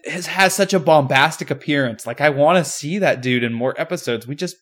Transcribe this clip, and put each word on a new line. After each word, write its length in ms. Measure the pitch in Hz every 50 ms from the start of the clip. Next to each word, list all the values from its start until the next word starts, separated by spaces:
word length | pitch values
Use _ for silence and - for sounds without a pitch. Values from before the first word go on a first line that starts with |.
| -
has, 220 | - 151 180 175
has 280 | - - 185 190 185 185
such 200 | - 196 185 202
a 60 | 185
bombastic 680 | 143 160 156 151 139 131 147 135 143 160 156 - 160 -
appearance. 560 | 139 - - - 147 143 135 120 110 - -
Like, 140 | 113 120 -
I 80 | 143 151
wanna 360 | 143 135 143 156 180 185 156
see 340 | 131 - - - 147 175 208
that 240 | 190 151 123 131 120
dude 200 | 127 127 123 120
in 120 | 117 117
more 200 | 117 120 131 - -
episodes. 460 | 160 - 180 170 - - 117 113 113
We 80 | 120 147
just 220 | 143 180 170 - _